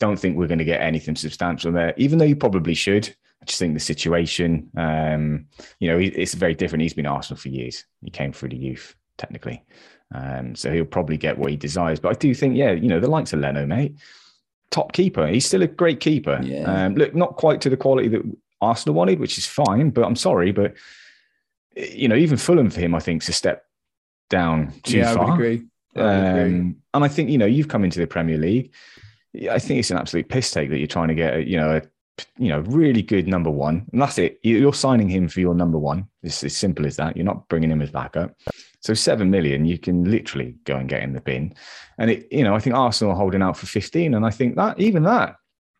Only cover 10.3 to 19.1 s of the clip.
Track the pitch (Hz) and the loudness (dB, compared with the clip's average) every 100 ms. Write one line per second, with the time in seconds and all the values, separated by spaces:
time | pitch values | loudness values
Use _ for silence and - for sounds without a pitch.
10.3 | 65 64 62 60 80 80 90 80 78 78 | -10 -10 -8 -4 -2 -2 -2 -2 -2 -2
11.3 | 69 69 73 - 87 85 80 90 110 147 | -2 -4 -4 -4 -2 -2 -2 -2 0 0
12.3 | 120 139 123 135 87 117 85 127 156 - | 2 0 2 2 2 2 2 2 0 -2
13.3 | 78 71 71 71 98 143 - - - _ | -2 -2 -2 -2 -2 -2 -6 -18 -20 _
14.3 | _ _ _ _ - - - 185 - 76 | _ _ _ _ -4 -2 0 2 2 0
15.3 | 107 143 190 170 - 170 127 - 151 - | 2 2 2 0 2 0 2 0 0 0
16.3 | 69 64 69 78 95 95 101 147 156 175 | -2 -2 -4 -2 0 2 2 2 2 0
17.3 | - 160 147 139 131 139 131 113 110 - | 2 2 2 2 0 2 4 2 0 -2
18.3 | - _ _ 104 117 - 156 180 | -10 _ _ 0 0 0 2 2